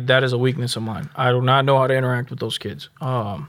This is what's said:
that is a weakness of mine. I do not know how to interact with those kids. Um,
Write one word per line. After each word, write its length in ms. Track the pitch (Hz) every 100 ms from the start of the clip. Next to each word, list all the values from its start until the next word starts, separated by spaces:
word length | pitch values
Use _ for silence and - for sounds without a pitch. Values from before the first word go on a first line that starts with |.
| 123
that 160 | 131
is 80 | 131
a 60 | 123
weakness 380 | 127 123 123 113
of 60 |
mine. 260 | 113 113 147
I 160 | - 127
do 100 | 123
not 220 | 127 135
know 140 | 135 135
how 80 | 131
to 80 |
interact 360 | 131 127 123 123
with 80 | 127
those 180 | 113 -
kids. 300 | 104 - - -
Um, 480 | 143 127 104 101